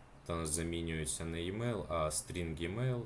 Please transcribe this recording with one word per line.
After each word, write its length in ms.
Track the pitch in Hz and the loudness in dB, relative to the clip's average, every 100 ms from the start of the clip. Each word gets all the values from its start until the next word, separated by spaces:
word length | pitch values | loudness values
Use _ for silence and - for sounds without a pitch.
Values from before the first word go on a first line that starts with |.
| - - - | -20 -10 -2
то 80 | |
у 20 | 82 | 0
нас 140 | 80 | 2
замінюється 760 | 82 85 85 82 80 76 - 82 | 2 2 0 0 0 0 -2 -2
не 120 | 82 | -2
email, 480 | 87 104 120 104 82 | -2 0 0 0 0
а 160 | 85 76 | 2 2
string 640 | - - 90 82 80 85 | 2 -2 -2 0 0 0
email, 320 | 107 131 120 | 2 2 0